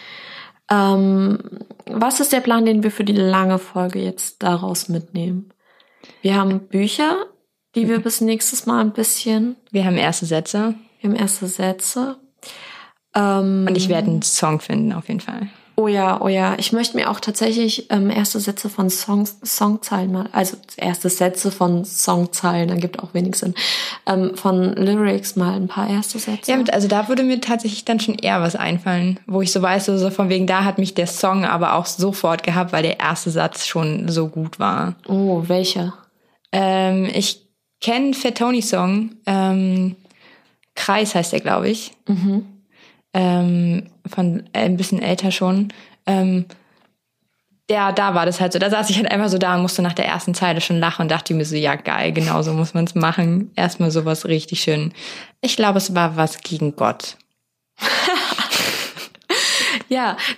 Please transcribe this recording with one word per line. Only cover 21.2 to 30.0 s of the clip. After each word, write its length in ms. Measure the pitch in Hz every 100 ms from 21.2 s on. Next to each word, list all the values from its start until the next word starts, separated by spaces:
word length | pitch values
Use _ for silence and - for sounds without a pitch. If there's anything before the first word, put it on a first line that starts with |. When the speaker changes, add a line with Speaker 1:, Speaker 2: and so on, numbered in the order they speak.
| 180 185 202
Speaker 1:
von 340 | 196 180 175
Songzeilen, 840 | 190 - - 180 175 - 180 175 170
dann 120 | 180
gibt 180 | 180 -
auch 140 | 175
wenig 240 | 180 180 185
Sinn, 180 | 185 175 - - - - -
ähm, 300 | 190 185 185
von 360 | 196 185 180
Lyrics 600 | - 190 208 208 196 196 -
mal 160 | 180
ein 140 | 190 185
paar 220 | - 208
erste 280 | 202 208 226
Sätze. 320 | 214 214 -
Speaker 2:
Ja, 60 | 262
mit, 160 | 240
also 160 | - 202
da 200 | 202 214
würde 160 | 254
mir 180 | 262 254
tatsächlich 420 | 240 233 220 208
dann 160 | - 226
schon 140 | 220
eher 260 | - - 196
was 160 | 170 170
einfallen, 640 | - 175 175 180 180 185 -
wo 160 | 190
ich 100 | 190
so 80 | 190
weiß, 240 | 180 190
so, 140 | 196
so 100 | 190